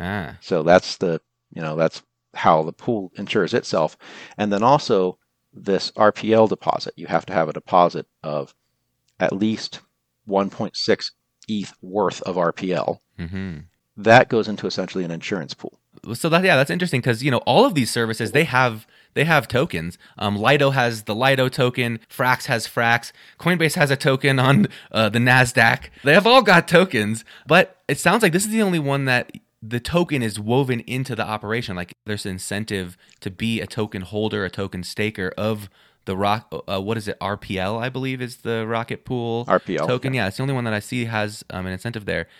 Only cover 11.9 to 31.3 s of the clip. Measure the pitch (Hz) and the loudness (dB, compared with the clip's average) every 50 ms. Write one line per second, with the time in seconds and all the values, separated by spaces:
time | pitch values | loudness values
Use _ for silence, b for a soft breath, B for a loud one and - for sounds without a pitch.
11.9 | 92 104 98 90 - - - 95 90 90 87 85 - - - 92 90 78 - - | -2 -2 0 -2 -2 -4 -8 -6 -2 -2 0 -2 -2 -2 -4 -4 -2 -2 -2 -4
12.9 | - - _ _ _ - 85 85 95 95 95 95 85 73 78 - _ _ _ _ | -6 -6 _ _ _ -12 -12 -10 -10 -10 -10 -10 -12 -14 -16 -20 _ _ _ _
13.9 | _ 104 98 110 113 127 120 - 131 110 98 107 104 - - 95 - - 92 90 | _ 0 6 8 8 8 8 6 2 0 0 -2 -4 -6 -6 -6 -6 -6 -6 -6
14.9 | - 95 92 85 85 82 - - 104 90 76 67 - - - - - _ _ _ | -4 -6 -6 -6 -6 -8 -6 -6 -6 -4 -6 -8 -12 -14 -14 -16 -16 _ _ _
15.9 | _ _ - - 117 - - 165 156 170 185 190 165 131 143 143 170 180 180 170 | _ _ -12 -12 -8 -6 -2 0 2 2 4 4 4 4 2 2 0 -4 -2 -2
16.9 | - - - 131 117 110 131 147 123 - - - 127 180 240 277 190 147 117 - | -2 0 0 0 0 0 0 0 0 0 2 4 4 4 4 4 4 0 0 0
17.9 | - 123 117 110 110 - 117 104 98 147 170 120 123 127 131 123 113 110 - b | 0 -2 -2 -2 -2 -4 -4 0 2 2 2 2 2 2 2 2 0 -4 -12 b
18.9 | b b b b - 123 139 170 160 143 120 - - 123 151 - - 85 80 87 | b b b b -2 0 2 4 4 2 2 2 0 -2 0 -2 -4 -6 -6 -8
19.9 | - b b b b - 104 104 101 101 107 123 143 151 143 139 135 135 123 120 | -10 b b b b -6 -4 -2 -2 0 2 2 4 4 4 2 2 2 0 0
20.9 | 113 110 104 - 104 110 127 135 135 131 127 127 - - 127 123 123 127 123 117 | -2 -4 -6 -6 -2 0 2 2 4 2 2 0 0 0 0 0 0 -2 -4 -4
21.9 | 117 113 _ _ - - 127 123 127 - - - 127 113 - - - 127 117 117 | -4 -8 _ _ -6 -2 0 2 2 0 0 -2 -2 -2 -4 -4 -4 0 2 2
22.9 | 117 120 - - B B B B B - - 170 180 165 160 151 - 185 151 143 | 2 0 0 -6 B B B B B -4 -2 0 0 2 0 0 2 2 2 2
23.9 | 139 - - 143 135 131 - 139 135 131 127 127 139 170 202 B B B B B | 2 0 2 0 0 2 2 2 2 4 4 6 6 6 4 B B B B B
24.9 | - 107 113 104 107 117 120 127 127 127 127 123 - 127 113 113 123 - - - | -2 0 0 2 2 2 4 6 6 6 4 4 4 4 4 4 4 0 -4 -10
25.9 | B B - 135 151 202 190 226 247 269 220 202 185 170 165 - 165 170 185 185 | B B 2 4 6 6 6 6 6 6 6 6 6 4 4 6 4 4 4 4
26.9 | - 110 104 104 110 110 B B B B B - 151 185 185 - - _ _ - | 2 0 0 0 -2 -6 B B B B B 4 4 4 4 2 -2 _ _ -4
27.9 | 139 - - 175 190 233 226 185 156 185 202 214 214 226 214 190 175 165 147 139 | -4 0 2 2 4 4 4 4 2 2 0 0 0 0 2 2 2 0 0 0
28.9 | 139 139 139 131 123 123 - - - - _ _ _ _ - 107 120 120 - - | -2 0 0 2 0 0 0 -4 -10 -20 _ _ _ _ -10 -6 -6 -6 -4 0
29.9 | 160 175 175 - 151 135 117 110 101 104 104 107 120 135 143 127 127 - - - | 0 0 0 0 0 -2 -2 -4 -4 -4 -2 0 2 2 2 0 -2 -4 -6 -6
30.9 | 120 131 131 131 123 107 - 104 | -6 -6 -6 -6 -6 -6 -4 -4